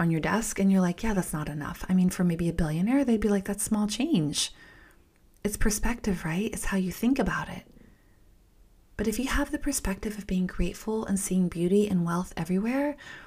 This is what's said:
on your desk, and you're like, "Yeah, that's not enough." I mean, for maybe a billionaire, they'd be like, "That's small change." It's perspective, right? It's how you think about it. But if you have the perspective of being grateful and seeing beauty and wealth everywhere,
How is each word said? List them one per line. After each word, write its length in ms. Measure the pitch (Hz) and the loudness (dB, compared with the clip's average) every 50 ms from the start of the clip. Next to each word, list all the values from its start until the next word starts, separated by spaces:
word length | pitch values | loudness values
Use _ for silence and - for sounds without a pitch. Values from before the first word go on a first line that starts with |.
on 100 | 170 165 | 2 2
your 120 | 165 160 | 2 2
desk, 360 | 151 156 180 214 226 - - - | 2 2 0 0 0 -2 -2 2
and 140 | 196 196 | 4 4
you're 80 | 190 190 | 6 6
like, 240 | 185 175 175 - - | 4 2 0 0 -2
"Yeah, 100 | 226 214 | 0 0
that's 200 | 190 170 - - | 0 0 -2 -4
not 160 | 156 151 151 | -4 -4 -4
enough." 340 | 147 151 147 - 170 - - - | -6 -6 -6 -8 -8 -8 -2 0
I 40 | 185 | 2
mean, 160 | 185 180 185 | 4 4 4
for 140 | - - 185 | 2 2 2
maybe 240 | 175 170 165 175 170 | 2 2 2 0 0
a 60 | 165 | 0
billionaire, 500 | 175 175 156 151 160 180 214 254 277 285 | 0 0 0 0 0 2 2 2 2 4
they'd 160 | 247 233 214 | 4 2 2
be 80 | 214 220 | 4 2
like, 160 | 202 202 190 | 2 2 0
"That's 180 | - 202 202 | -2 -4 -4
small 260 | - - 220 208 208 208 | -2 -2 0 0 0 0
change." 640 | 214 - 247 330 330 196 151 147 151 - - - - - - - - - - - - _ _ _ _ _ _ _ _ _ - | 0 -2 0 2 2 2 2 2 0 -2 -4 -4 -6 -12 -20 -20 -20 -20 -20 -20 -20 _ _ _ _ _ _ _ _ _ -6
It's 140 | 208 208 - | -6 0 2
perspective, 640 | - 226 208 - - - 240 233 - 220 190 175 - | 2 2 2 2 2 0 0 0 0 -2 -2 0 -2
right? 260 | 165 160 175 208 226 - | -2 -2 0 -2 -2 -4
It's 100 | 190 - | -4 -2
how 140 | - 196 196 | 0 0 0
you 160 | 185 185 175 | 0 -2 -2
think 260 | - - 233 277 - | 0 2 2 2 2
about 300 | - 180 160 - 156 - | 2 0 0 -2 -4 -6
it. 140 | 175 - - - - - - - - _ _ _ _ _ - - - - _ _ _ _ - _ _ _ _ _ - | -10 -12 -14 -18 -20 -20 -20 -20 -20 _ _ _ _ _ -20 -20 -20 -20 _ _ _ _ -20 _ _ _ _ _ -8
But 140 | - 214 214 | -4 -2 -2
if 100 | 214 214 | 0 -2
you 80 | 247 269 | -2 0
have 240 | - 269 285 - | 0 0 0 0
the 80 | 294 294 | -2 -2
perspective 580 | - 302 277 - - 196 190 190 - 220 208 214 | -2 -2 -2 -2 -2 -2 -4 -2 -4 -6 -6 -6
of 80 | 196 - | -6 -2
being 200 | 190 185 185 180 | -2 0 0 -2
grateful 560 | - - 180 - 202 - - 220 220 220 220 | 0 -2 -2 -2 -2 -4 -6 -4 -4 -4 -2
and 160 | - 202 190 | -2 -2 -2
seeing 300 | - - 185 185 185 175 | -2 0 0 2 2 0
beauty 400 | - 170 170 175 190 202 208 208 | 0 -2 0 4 4 4 4 4
and 160 | 190 180 170 | 2 0 0
wealth 280 | 170 170 175 185 - - - | 0 0 -2 -4 -4 -6 -6
everywhere, 580 | 165 160 180 190 202 226 254 269 285 294 285 294 - - - - - | -4 -2 -2 0 0 0 0 0 -2 -2 -4 -6 -12 -16 -18 -18 -18